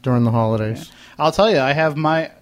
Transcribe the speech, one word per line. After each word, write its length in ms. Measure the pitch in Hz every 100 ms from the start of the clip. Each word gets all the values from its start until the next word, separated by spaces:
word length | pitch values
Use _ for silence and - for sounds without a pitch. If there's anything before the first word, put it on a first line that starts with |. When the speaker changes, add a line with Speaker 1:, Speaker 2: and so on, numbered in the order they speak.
Speaker 1:
during 240 | 131 123 117
the 60 |
holidays. 480 | 117 110 110 107 117
Speaker 2:
Yeah. 140 | 165 - - -
I'll 80 | 151
tell 180 | 160 220
you, 100 | 170
I 120 | 131
have 240 | 143 160 147
my, 340 | 156 160 160 -